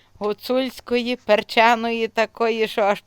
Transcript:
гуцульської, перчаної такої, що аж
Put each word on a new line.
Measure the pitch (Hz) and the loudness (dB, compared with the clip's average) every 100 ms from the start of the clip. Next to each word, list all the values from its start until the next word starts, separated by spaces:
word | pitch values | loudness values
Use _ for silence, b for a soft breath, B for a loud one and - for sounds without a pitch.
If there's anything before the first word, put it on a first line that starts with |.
| b - | b -6
гуцульської, | 208 208 - 254 262 - - 240 240 247 | -4 -4 -2 -2 -2 -6 -4 -2 -2 -4
перчаної | - 208 214 - 226 233 233 233 220 | 2 2 2 2 2 2 0 -2 -2
такої, | 226 214 - 233 226 214 | -2 -2 0 -2 0 -2
що | - | 0
аж | 202 202 | 0 0